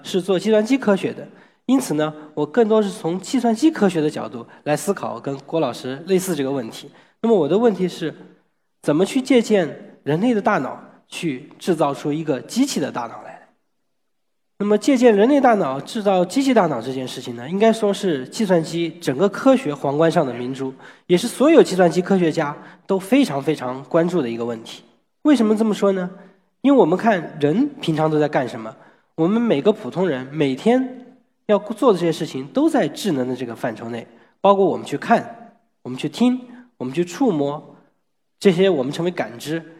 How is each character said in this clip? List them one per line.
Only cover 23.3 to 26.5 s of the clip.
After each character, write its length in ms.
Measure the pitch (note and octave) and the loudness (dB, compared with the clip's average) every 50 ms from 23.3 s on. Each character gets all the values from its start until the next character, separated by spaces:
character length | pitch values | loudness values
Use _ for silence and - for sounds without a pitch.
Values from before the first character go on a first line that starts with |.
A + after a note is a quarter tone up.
| C#3+ C#3 C3+ | 0 -2 -2
非 120 | D#3+ D3+ | -2 -2
常 280 | - C3+ B2 B2+ C3+ C#3+ | -2 -4 -8 -8 -10 -6
关 220 | - - E3 E3+ | -2 0 2 2
注 140 | F3+ F3+ E3+ | 2 0 -2
的 80 | C3 A#2 | -2 -2
一 80 | A#2 | -4
个 80 | A#2 A#2 | -6 -6
问 180 | A#2+ A#2 A2 A2+ | -6 -6 -8 -12
题。 220 | - - - - _ _ _ _ _ _ _ - | -16 -20 -20 -20 _ _ _ _ _ _ _ 2
为 120 | D4+ D4 | 2 4
什 100 | A3+ A3 | 4 4
么 120 | G#3+ A3 | 2 2
这 80 | G#3 A3+ | 2 2
么 100 | A3 F#3+ | 0 0
说 180 | - G3+ G3+ G3 | 2 2 0 2
呢？ 160 | F#3+ F3+ F3+ - - - - _ _ _ _ | 0 -2 -6 -8 -14 -20 -20 _ _ _ _